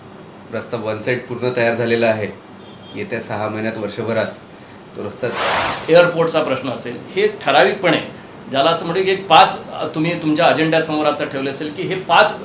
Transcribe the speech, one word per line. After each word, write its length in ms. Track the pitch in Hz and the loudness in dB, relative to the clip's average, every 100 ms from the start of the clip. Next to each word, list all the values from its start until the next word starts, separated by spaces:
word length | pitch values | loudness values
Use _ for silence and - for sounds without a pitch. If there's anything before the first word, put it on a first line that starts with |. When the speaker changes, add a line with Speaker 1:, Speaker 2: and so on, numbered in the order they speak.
| - - - - - | -20 -20 -20 -20 -10
Speaker 1:
रस्ता 220 | 113 - 117 | -10 -6 -6
वन 240 | 107 107 | -4 -4
साइड 180 | - 123 | -2 -4
पूर्ण 300 | - 117 123 123 | -4 -4 -2 0
तयार 180 | 117 | 2
झालेला 320 | 113 117 117 113 | 2 2 2 2
आहे. 200 | 110 104 98 - - - - - 131 | 2 -2 -8 -16 -20 -20 -20 -14 -10
येत्या 240 | - 113 | -8 -8
सहा 280 | - 107 107 | -6 -4 -4
महिन्यात, 280 | 107 110 110 | -2 -4 -4
वर्षभरात 500 | 101 - 107 110 98 - - - - - - - | -6 -4 -2 -2 -2 -6 -16 -20 -20 -20 -16 -10
तो 100 | 104 | -10
रस्ता 200 | - 117 - - - - - - | -6 -6 -2 -2 0 -2 -4 4
Speaker 2:
एअरपोर्टचा 540 | 165 170 165 160 160 | 6 6 4 0 0
प्रश्न 280 | 135 127 135 | 0 -2 -4
असेल, 260 | 110 123 - - 185 | -6 -8 -10 -6 0
हे 100 | 208 | 0
ठराविकपणे 720 | - - 139 190 - 175 135 - - - - - | 0 2 4 4 2 0 0 -2 -14 -18 -18 -6
ज्याला 200 | 131 156 | 0 2
असं 160 | 170 165 | 0 -2
म्हणतो 180 | 180 | 0
की 60 | 190 | 0
एक 160 | 190 - | 0 6
पाच, 320 | 165 190 - - | 6 6 2 -8
अ, 140 | - 156 | -6 -4
तुम्ही 280 | 160 160 170 | -2 -2 0
तुमच्या 240 | 156 151 160 | 0 4 4
अजेंड्यासमोर 600 | 131 160 160 156 151 151 | 4 2 2 0 0 0
आता 180 | 143 | 0
ठेवले 260 | 147 139 135 | -2 -4 -6
असेल 200 | 131 151 147 | -6 -8 -6
की 60 | |
हे 120 | 175 | -4
पाच 400 | 180 - 175 208 - | -4 4 6 6 2